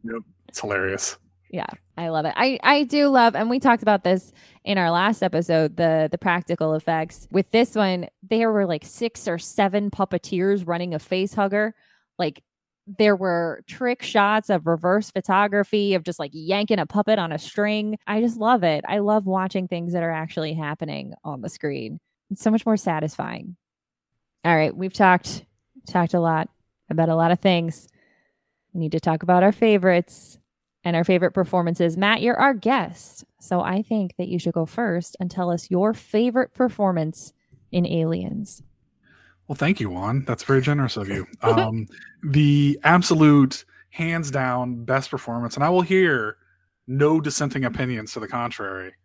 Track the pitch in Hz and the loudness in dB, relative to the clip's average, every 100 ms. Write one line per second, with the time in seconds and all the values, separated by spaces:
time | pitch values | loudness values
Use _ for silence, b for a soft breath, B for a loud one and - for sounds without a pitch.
0 | 113 113 104 _ - - 104 98 95 98 | -10 -12 -14 _ -16 -10 -4 -2 -2 -4
1 | - - _ _ _ 180 - - _ - | -6 -10 _ _ _ -10 -10 -12 _ -10
2 | 170 160 156 - 254 262 - 285 269 294 | -4 -2 -2 0 -2 0 2 2 2 2
3 | 285 262 233 208 220 254 269 233 208 202 | 4 6 4 2 -2 0 2 2 2 2
4 | 180 185 - b b b - 196 175 170 | 2 0 -2 b b b -4 0 2 2
5 | 196 220 185 160 170 165 156 - 170 160 | 0 0 0 0 2 2 2 2 2 2
6 | 156 - 190 175 170 175 160 156 - 160 | 0 -2 0 -2 -2 -2 0 -2 -2 -4
7 | 160 - - 190 190 226 233 214 196 185 | -4 -10 -4 -2 2 2 2 0 0 -2
8 | 175 _ 185 226 226 214 190 156 - - | -6 _ -4 0 2 2 0 -2 -6 -8
9 | 233 - - 170 - - 196 202 202 - | -8 -6 -6 -6 -6 0 0 2 -4 -4
10 | 196 175 - 185 190 202 170 170 180 156 | -2 -2 -4 -2 0 0 -2 -4 -4 -6
11 | - 185 196 - 196 208 214 - _ _ | -4 -4 -2 0 0 0 -2 -6 _ _
12 | _ _ 170 170 _ _ _ _ - 190 | _ _ -6 -6 _ _ _ _ -20 0
13 | 214 196 190 170 170 - - - 247 247 | 2 4 0 0 -2 -6 -14 -6 -4 -4
14 | - 220 202 214 - 185 160 165 175 202 | -2 2 2 2 0 -2 0 -2 0 0
15 | 208 - - 190 208 202 196 208 202 185 | -2 -8 0 2 2 0 0 0 0 0
16 | 160 170 147 156 160 196 208 208 151 208 | -2 -8 -10 -10 -4 -2 0 -2 0 0
17 | 208 214 170 156 - - 208 214 214 214 | 2 2 0 -6 -6 -2 0 0 -4 -6
18 | - 208 233 226 214 247 175 151 - 202 | -4 0 0 0 2 4 2 0 -2 -2
19 | 202 214 190 190 185 190 185 175 170 175 | 2 0 0 -2 -2 -4 -4 -6 -4 -2
20 | 165 160 160 - 156 156 147 156 156 143 | -2 -4 -6 -6 -6 -4 -6 -6 -8 -8
21 | 135 - - 135 113 - 151 139 110 165 | -12 -14 -12 -10 -12 -8 -6 -6 -8 -12
22 | _ _ _ 196 220 220 226 214 - 156 | _ _ _ -2 0 2 2 0 0 -2
23 | 156 - - 120 - 180 _ _ _ _ | -4 -6 -8 -8 -14 -18 _ _ _ _
24 | _ _ _ _ 175 165 156 - 190 - | _ _ _ _ 2 4 2 0 -8 2
25 | 196 180 - - - _ _ - - 185 | 4 4 0 -14 -16 _ _ -20 -4 -2
26 | 170 180 165 160 165 _ _ _ _ 160 | 0 2 0 0 -4 _ _ _ _ 0
27 | 165 160 165 175 202 175 165 - - _ | 2 4 2 4 2 2 0 -8 -14 _
28 | _ _ _ _ _ _ _ 180 160 165 | _ _ _ _ _ _ _ -6 -2 -2
29 | 170 160 170 180 190 202 226 208 185 175 | 0 -2 2 4 4 4 4 4 4 2
30 | 180 - - - _ _ _ _ 175 170 | 0 -10 -14 -20 _ _ _ _ -2 0
31 | 170 180 180 - 175 185 170 170 170 165 | 2 4 2 0 0 0 0 0 0 2
32 | 202 220 233 - 277 240 214 262 170 170 | 0 2 0 2 2 2 0 0 -2 -10
33 | - - - _ - 180 - 190 220 220 | -20 -20 -20 _ -4 -2 0 -4 -2 -4
34 | 185 - 180 175 170 170 160 - 233 175 | -4 -6 -6 -4 -2 -2 -4 -2 -2 -2
35 | 175 - 180 190 180 170 - 180 208 220 | -6 -8 -8 -4 -2 -4 -2 0 0 -2
36 | - 214 240 240 - - 254 - 202 175 | -4 0 0 0 -2 0 -2 0 0 0
37 | 156 - - _ _ _ _ 175 175 170 | -4 -6 -14 _ _ _ _ -2 0 0
38 | 160 165 90 - 202 - - _ _ _ | 0 -2 -6 -8 -10 -14 -20 _ _ _
39 | b b b b _ - 147 196 104 87 | b b b b _ -4 -2 0 -2 -4
40 | 101 135 135 117 - 135 131 147 131 - | -2 -2 -2 -6 2 2 2 0 -2 -4
41 | 98 98 90 - - 110 113 113 107 B | -6 -6 -8 -4 2 2 2 -2 -8 B
42 | B B 151 143 147 143 143 147 151 180 | B B 0 2 4 6 4 4 4 4
43 | 175 160 151 147 135 - - b b - | 4 6 8 8 6 2 -14 b b -8
44 | 165 170 147 139 127 123 123 120 117 135 | -4 -4 -4 -4 -2 -2 -4 -8 -2 -2
45 | 131 135 - 117 117 - 147 180 180 190 | -2 -10 -8 -6 -6 -2 2 2 4 4
46 | 180 135 107 - _ _ _ _ - 135 | 4 2 -2 -8 _ _ _ _ -6 2
47 | 147 160 147 - 143 139 127 117 131 120 | 4 2 0 -4 -4 -2 -4 -2 -4 -4
48 | 110 - 107 123 120 - 101 95 92 _ | -8 -12 -8 -6 -6 -6 -10 -10 -12 _